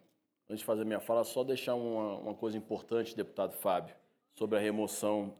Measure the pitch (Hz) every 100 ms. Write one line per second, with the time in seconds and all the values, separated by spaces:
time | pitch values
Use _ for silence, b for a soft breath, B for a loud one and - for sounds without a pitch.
0 | _ _ _ _ - 107 - 107 110 107
1 | - 117 113 131 131 127 - 123 117 110
2 | 107 98 - 101 117 107 104 101 - 117
3 | 110 - 98 - 95 - 101 90 85 -
4 | _ _ _ - 107 107 107 107 104 -
5 | 104 107 101